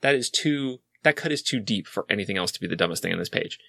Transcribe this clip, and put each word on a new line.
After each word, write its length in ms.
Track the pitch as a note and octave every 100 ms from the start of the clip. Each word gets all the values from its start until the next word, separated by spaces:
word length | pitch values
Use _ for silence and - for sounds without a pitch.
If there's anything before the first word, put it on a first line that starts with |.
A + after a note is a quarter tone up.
that 140 | C3+
is 160 | C#3 A#2
too, 480 | - D#3 C#3+ C3+ B2+ _ _
that 140 | D#3 D3
cut 160 | E3
is 100 | C#3+
too 180 | - B2+
deep 260 | G2+ G2+ -
for 200 | - -
anything 300 | G2+ G2 F#2+
else 140 | F2+
to 80 | -
be 80 | F2+
the 80 | F2
dumbest 260 | F2 E2
thing 100 | F2+
on 60 | F2
this 100 | F2
page. 300 | - - -